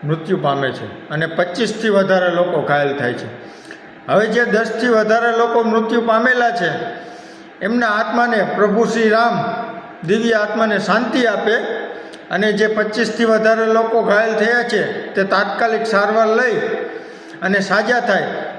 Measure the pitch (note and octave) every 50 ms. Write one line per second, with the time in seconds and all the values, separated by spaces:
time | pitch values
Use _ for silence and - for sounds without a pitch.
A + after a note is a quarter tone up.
0 | - D3 D#3 D#3+ - - F#3 D3+ D3 C#3+ C#3 C#3 C#3 C3 A#2 - A2+ G#2+ G#2 -
1 | - - D3+ D3+ E3 D#3+ - - F3+ F3+ - - A#3 G#3+ A3 - - A3 G3+ G3
2 | F#3+ F#3+ F#3 F#3 F3+ F3+ E3+ F3 F3 F3 D#3+ D3+ C3 - D3 D3 C#3+ C#3+ C3+ -
3 | B2+ B2 A#2+ - - A2+ - - - - - - - - - - - - - -
4 | - - C3+ F#3+ G#3+ A3 A3+ A#3+ A#3+ G#3+ F#3+ A3 A3+ A3 - - B3 B3 A#3 A3
5 | G#3+ G#3+ A3 A#3 A#3+ A#3 A#3 A3+ A#3 A#3 - A#3 A3+ A3 G#3+ A3+ A3 - B3+ A#3
6 | A3+ A3+ A3 A3+ A#3 B3+ B3 B3 A#3 A#3 - F3+ F3+ D#3+ C#3+ A#2+ - - - -
7 | - - - - - - - - - - - - - G3 A#3 A#3+ A#3+ A3 G#3 G#3+
8 | A#3 A#3 A3+ A#3+ A#3+ A#3 A#3 G#3+ F3+ - - - G#3 G#3 F#3+ A3 A3+ - A3 A#3
9 | A3+ G#3+ G#3+ A3+ A#3 A#3 G#3 E3 C#3+ - - - - - - - - - - -
10 | - D#3+ G3+ A3+ A3+ A#3 A3+ G#3+ G#3 G#3 G#3+ A3+ A3 A3 G#3 G3 G3 - F#3 A3
11 | B3+ B3 - C4 B3 A3+ G#3 F#3 - G#3 A3+ B3+ - - - - - - - -
12 | - - - - - - - F3+ G#3 G#3+ G3+ G3+ G#3+ G#3 G#3+ G#3+ G#3 G#3+ G#3+ A#3+
13 | A#3 - - - A#3 A3+ A3 G#3+ A3 A3 A3+ A3 A3 A3 A3 A3 A3+ A3+ A3+ A3+
14 | G#3 F3+ G3+ G#3 A3+ A3+ A3 - G#3 A3+ A#3+ A#3+ A#3 - G#3+ G3+ D#3+ - - -
15 | - - - G3 G3 F#3+ F#3+ F#3+ G#3 - - - B3 A3+ A3+ G#3 - - G3+ G3
16 | G#3 G#3 G#3+ A3+ A3+ G#3+ A3 A#3 B3+ B3 G#3 D#3+ - - - - - - - -
17 | - - - - - - - - F#3+ F#3 G3 G3 F#3+ F#3 F#3 G#3 A3 A3 B3+ A#3+
18 | A#3 G#3+ G3 F3+ D3 - - - - - -